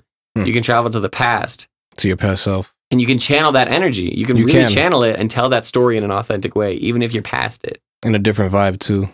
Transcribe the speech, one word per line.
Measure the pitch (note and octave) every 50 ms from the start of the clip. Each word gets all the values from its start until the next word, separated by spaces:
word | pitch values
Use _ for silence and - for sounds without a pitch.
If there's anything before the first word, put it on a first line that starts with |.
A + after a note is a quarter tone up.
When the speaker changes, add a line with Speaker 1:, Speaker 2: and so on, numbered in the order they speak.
| _ _ _ _ _ _ -
Speaker 1:
Hmm. | A2 G2
Speaker 2:
You | F2+
can | G#2+ A#2+
travel | A#2 - A#2+ A#2 A#2 A#2
to | A2 A2
the | G2 F#2+
past. | - - A#2+ A#2+ A#2 G2+ - - - - - _ _ _ _ _ - -
Speaker 1:
To | - G2
your | F#2
past | F#2 - G2+ F#2+ F#2+ -
self. | G2+ F#2+ F#2+ F#2+ - _ _ _ -
Speaker 2:
And | B2 B2+
you | A#2+
can | A#2+ C3 A#2
channel | - - C#3+ D3 D#3 D3+
that | C3+ C3 B2 -
energy. | C3 E3 F#3+ E3+ A#2+ F#2+ F2+ F2 -
You | - A2
can | B2+ B2
Speaker 1:
You | A#2 A#2
Speaker 2:
really | B2+ D3+ C3+ B2+
Speaker 1:
can. | A#2
Speaker 2:
channel | G2+ C3+ D#3 F3+ F3 C3
it | A#2+ A2+ G#2+ -
and | G#2+ A2
tell | - B2+ A#2+ C3
that | B2+ A#2 -
story | - - B2+ B2 B2 A2+ A2
in | G#2
an | G2+
authentic | G2 G2+ G#2+ - A2 G2 F#2+ - -
way, | G#2 G#2 G2+ F2+
even | - - A2 A#2+ A#2+
if | A#2+ A#2
you're | A#2 G#2+
past | G2+ - - C2 B1 A2 - - -
it. | - - - _ _ _ - -
Speaker 1:
In | A#2 A2
a | G#2
different | G2 G#2+ G2+ G#2+ G2+ F#2
vibe, | F#2+ G2+ G2+ G2 F#2 G2
too, | - - G#2 G2 G2 G2